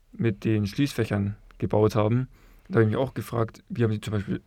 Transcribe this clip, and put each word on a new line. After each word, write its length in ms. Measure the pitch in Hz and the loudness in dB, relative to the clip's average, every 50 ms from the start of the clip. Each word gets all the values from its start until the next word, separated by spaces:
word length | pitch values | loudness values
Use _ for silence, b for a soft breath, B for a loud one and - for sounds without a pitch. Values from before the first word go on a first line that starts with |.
| _ _ | _ _
mit 340 | - - 123 117 101 - - | -8 -2 0 0 0 0 0
den 220 | 120 110 107 104 98 | 0 2 2 0 -2
Schließfächern 680 | - - 143 143 - - 113 - 107 101 101 101 104 - - - - - | 0 -2 -2 -2 0 -2 -2 -2 0 -2 -2 -2 -4 -8 -14 -20 -10 -6
gebaut 380 | - 101 - 107 107 107 - | -4 0 2 4 4 4 4
haben. 340 | 110 104 107 117 123 127 - b b b b b b b b | 2 2 2 2 2 0 -2 b b b b b b b b
Da 60 | 185 | 2
hab 80 | 117 113 | 2 4
ich 40 | 110 | 4
mich 80 | 107 113 | 2 0
auch 160 | 135 123 - | -2 -4 -4
gefragt, 500 | - 110 - - 117 113 113 - - - _ | -8 -10 -6 -4 -4 -4 -4 -6 -16 -16 _
wie 160 | 208 127 117 | -4 -2 0
haben 80 | 110 | 0
die 80 | 110 107 | 0 -4
zum 140 | - - 107 | -4 -4 -4
Beispiel, 280 | 104 98 - - - - | -4 -4 -4 -6 -8 -8